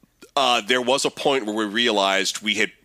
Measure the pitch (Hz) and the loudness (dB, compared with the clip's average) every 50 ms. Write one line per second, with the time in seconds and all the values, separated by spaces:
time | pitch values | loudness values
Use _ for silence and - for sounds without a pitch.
0 | _ _ _ _ - - - 143 135 123 123 117 104 98 127 127 123 123 131 139 | _ _ _ _ -14 -6 -2 0 2 2 2 0 0 0 0 0 2 0 0 0
1 | - 139 - - - 147 135 135 107 107 104 110 110 104 98 117 120 120 107 101 | 0 -2 -4 -2 0 0 0 0 -2 -2 -2 -2 -2 -2 0 0 0 2 2 2
2 | 98 98 95 95 95 - - - 104 107 104 110 107 101 - _ | 2 2 2 2 0 -2 -4 -4 -4 -4 -2 0 -2 -2 -4 _